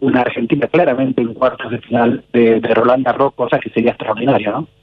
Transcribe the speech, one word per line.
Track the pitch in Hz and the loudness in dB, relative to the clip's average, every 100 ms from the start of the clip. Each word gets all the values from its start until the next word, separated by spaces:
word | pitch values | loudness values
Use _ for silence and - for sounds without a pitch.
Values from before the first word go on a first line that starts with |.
una | 135 123 | 0 2
Argentina | 123 - 117 147 - | 0 -2 -2 -2 0
claramente | 165 175 123 135 127 | 0 2 2 0 0
en | 117 | -2
cuartos | 110 127 - 117 | 0 -2 -2 -8
de | 113 | -10
final | - 117 117 90 - | -4 0 0 0 -2
de, | 120 117 110 | 2 4 4
de | 113 | 2
Roland | 110 120 131 | 2 2 2
Garros, | 123 120 139 | 0 0 0
cosa | - 120 143 | -2 -2 -2
que | - | -2
sería | - 117 | -2 -2
extraordinaria, | - - 107 120 131 104 | -2 -4 -4 0 0 0
¿no? | 120 165 _ | -6 -8 _